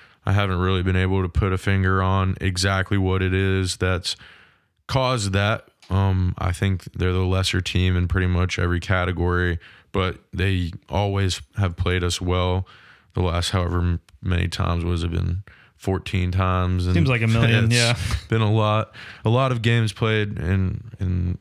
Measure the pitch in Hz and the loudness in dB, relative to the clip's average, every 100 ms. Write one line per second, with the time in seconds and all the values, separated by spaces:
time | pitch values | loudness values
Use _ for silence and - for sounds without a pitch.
0 | - _ 104 101 98 87 92 95 92 92 | -20 _ 0 2 2 0 0 0 2 2
1 | 92 95 90 - 98 92 101 98 92 95 | 2 0 0 0 0 0 0 2 2 2
2 | 95 95 95 - 92 87 98 95 95 101 | 2 2 0 -2 -2 0 0 0 0 0
3 | 92 95 92 95 95 95 92 - 92 90 | 0 0 0 0 0 0 -2 -2 -2 -2
4 | - - - - - _ _ _ - 135 | -4 -10 -12 -20 -20 _ _ _ -4 -2
5 | 127 127 98 98 101 110 - _ - 95 | 0 -2 0 0 0 -2 -6 _ -4 0
6 | 98 92 90 - 87 87 98 92 - - | 2 2 0 0 -4 -2 -2 -2 -6 -4
7 | 92 92 92 95 92 92 - 90 92 90 | -2 0 0 0 0 -2 -2 0 2 2
8 | 87 98 90 87 90 - 90 87 - 92 | 0 0 0 0 0 -2 -2 -2 -2 -2
9 | 90 85 87 90 87 82 - - _ 98 | 0 0 0 0 0 -2 -8 -20 _ -4
10 | 92 - _ 98 98 92 85 - - 95 | -2 -4 _ -4 -2 0 -4 -8 -4 -2
11 | 101 98 95 - - - 95 82 90 92 | 0 0 0 -2 -8 -2 -2 0 0 0
12 | 87 - 90 90 90 92 - - - - | 0 -2 -2 0 0 -2 -4 -12 -20 -20
13 | _ - 90 87 85 95 87 87 87 85 | _ -2 0 0 -2 -2 0 0 0 -2
14 | _ - 90 87 87 - 87 87 85 87 | _ -8 -2 0 -2 -2 -2 -2 -2 -2
15 | 85 87 90 90 - - - _ - 95 | -2 -2 -2 -4 -8 -20 -20 _ -4 -4
16 | - 92 90 92 92 92 90 92 87 - | -2 -2 -2 0 0 2 0 0 2 2
17 | 135 120 113 113 113 117 113 120 117 120 | 2 2 2 4 4 4 4 4 2 0
18 | - - - 113 104 110 107 107 - - | -2 -4 -2 0 2 2 2 2 -2 -10
19 | - - 110 123 131 120 113 117 110 - | -20 -4 2 2 2 0 2 2 2 0
20 | 113 110 104 - 85 95 92 - - - | 0 0 -2 -2 0 0 0 -4 -8 -6
21 | 92 90 87 87 | -2 -2 -2 -4